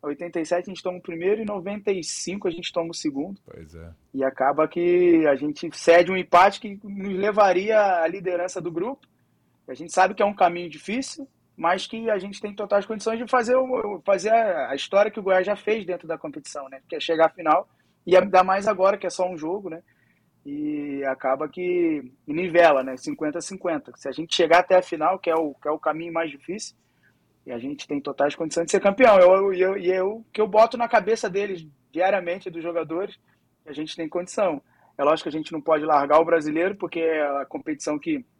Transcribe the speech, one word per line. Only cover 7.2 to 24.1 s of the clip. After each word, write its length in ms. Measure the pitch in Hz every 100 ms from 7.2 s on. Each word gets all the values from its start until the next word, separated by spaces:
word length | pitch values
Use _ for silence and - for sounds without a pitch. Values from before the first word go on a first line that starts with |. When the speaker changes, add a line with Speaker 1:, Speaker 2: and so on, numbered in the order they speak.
| 202 208 202 180 202 220 202 180
Speaker 1:
à 40 | 165
liderança 540 | 185 185 175 180 185
do 100 | 170
grupo. 360 | 165 208 277 _ _ _ _ _ _ -
A 80 |
gente 180 | 131 165
sabe 220 | - 185
que 80 | 196
é 40 | 202
um 80 |
caminho 340 | 202 180 175 175
difícil, 580 | 151 - 226 269 - 269 _ _ _
mas 300 | 165 185 -
que 200 | 226 226
a 80 | 208
gente 220 | 196 196
tem 140 | 208
totais 300 | 202 202 202 196
condições 320 | 220 220 226
de 80 | 240
fazer 280 | 254 233 254
o, 440 | 262 247 208 190
fazer 260 | - 196 208
a, 400 | 226 220 170 123
a 40 | 139
história 340 | - 196 214
que 80 | 214
o 20 |
Goiás 220 | 190 185 185
já 100 | 202
fez 280 | - 220 180
dentro 200 | 175 160
da 120 | 160
competição, 500 | 156 147 - 147 135
né? 120 | 135 _
Que 80 | 156
é 40 |
chegar 260 | - 160 160
à 40 |
final, 380 | - 160 160 - _ _ _
e 120 | - 180
ainda 260 | 196 185
mais 240 | 185 190 202
agora, 320 | 196 190 202
que 80 | 185
é 40 |
só 200 | - 185
um 80 | 175
jogo, 320 | 156 196 190
né? 100 | 160 _ _ _ _ _ _
E 600 | 143 143 151 151 147 139
acaba 440 | 135 131 131 135 151
que 640 | 185 180 180 170 151 127 _ -
nivela, 560 | 151 180 165 170 139
né? 140 | 131 127
Cinquenta 420 | - 147 151 165
a 20 |
cinquenta. 520 | 156 190 180 151 -
Se 140 | -
a 40 | 143